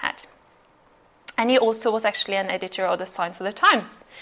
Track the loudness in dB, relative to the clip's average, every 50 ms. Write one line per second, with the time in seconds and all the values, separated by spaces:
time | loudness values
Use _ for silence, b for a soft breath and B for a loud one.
0 | -4 -4 -4 -6 -14 -20 -20 _ _ _ _ _ _ _ _ _ _ _ _ _
1 | _ _ _ _ _ -6 -2 0 2 4 4 6 4 4 2 0 0 0 0 0
2 | 0 0 0 0 -2 0 -2 -2 -2 -2 -4 -4 -6 -6 -4 -2 0 0 0 -2
3 | -2 -4 -4 -4 -4 -4 -4 -6 -6 -6 -2 2 4 4 4 4 0 -4 -12 -18
4 | -20 B B B